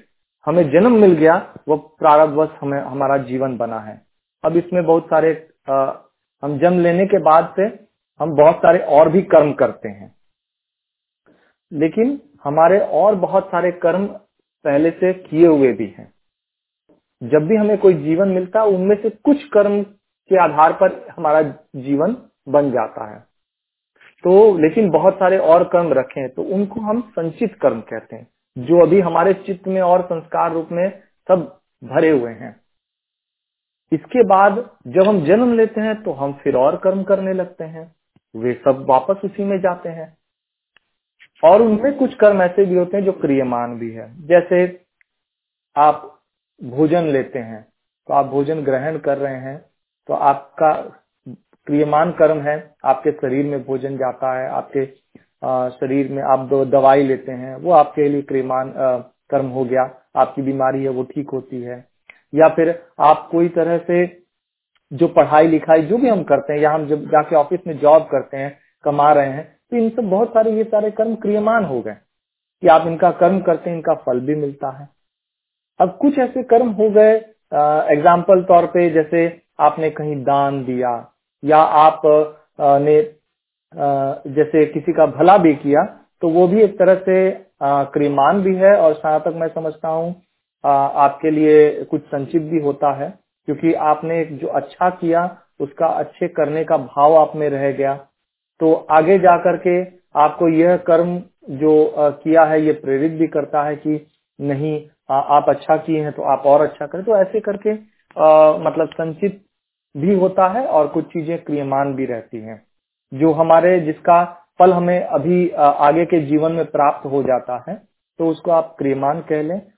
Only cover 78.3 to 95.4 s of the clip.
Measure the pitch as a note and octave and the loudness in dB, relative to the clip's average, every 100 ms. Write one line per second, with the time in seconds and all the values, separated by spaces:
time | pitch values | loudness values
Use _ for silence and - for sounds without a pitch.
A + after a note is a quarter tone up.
78.3 | F#3+ F#3 F3 E3+ F3+ E3+ D#3+ D#3 E3+ E3+ | 2 4 2 2 0 0 0 0 -2 -2
79.3 | E3+ _ - D3+ D3+ D#3 D#3 D3+ C#3+ C3 | -6 _ -2 0 0 -4 -6 -8 -6 -2
80.3 | C#3 C#3 C#3 B2+ B2 B2 A#2 - _ _ | 0 -2 -4 -6 -4 -4 -6 -10 _ _
81.3 | _ C#3+ D3+ D#3+ D#3 D#3 D#3+ D#3 D3+ D3+ | _ 2 2 4 4 4 4 2 2 0
82.3 | - _ - C#3+ C#3 D3 D3+ D3+ - _ | -8 _ -2 2 2 2 2 0 -8 _
83.3 | _ _ _ _ D#3+ C#3+ C#3 C3+ C#3 D3 | _ _ _ _ -6 -4 -2 -4 -8 -4
84.3 | C#3 D3+ D#3 D3 D3+ D#3+ D#3+ D#3 B2+ F3 | -2 0 2 0 -2 -4 0 0 2 4
85.3 | F#3 E3 C#3+ C#3+ D3 G3+ - _ _ E3+ | 6 4 2 0 0 0 -8 _ _ -2
86.3 | E3+ F3+ G#3+ G3+ G3+ F#3 F#3 F#3+ F#3 F#3+ | 2 2 4 2 2 2 2 2 0 0
87.3 | - _ - C#3 C#3+ C#3 D3+ D3 C#3 C#3+ | -2 _ -6 -2 -2 -2 -2 -2 2 2
88.3 | G3 F#3+ F#3 F#3+ G3+ D#3+ D3+ D#3 D#3 E3 | 2 0 2 4 6 4 0 -2 -2 -2
89.3 | E3 D#3+ D#3+ D#3 D3+ D#3+ D#3+ E3+ F3+ _ | -6 -6 -6 -10 -8 -6 -6 -6 -10 _
90.3 | _ _ _ C#3 C#3 C#3 D3 C#3 C#3 D#3 | _ _ _ 0 0 0 2 0 0 -2
91.3 | D3+ D3+ D3+ D3+ - C#3 D3+ - C#3+ C3+ | 0 4 6 4 0 -6 -8 -6 -10 -4
92.3 | E3 D#3 E3 C#3+ C#3 D3 C#3 D#3+ - _ | -4 -4 -4 -4 -2 -4 -4 -8 -14 _
93.3 | _ - D3 E3 E3 D#3 D3+ E3 E3 D#3+ | _ -10 -4 -2 -2 -2 -2 -2 -6 -6
94.3 | C#3+ E3 C#3 - - F3+ F3+ E3+ E3 F3+ | -8 -8 -6 -8 -4 -4 -2 -2 -2 -2
95.3 | F#3 | -8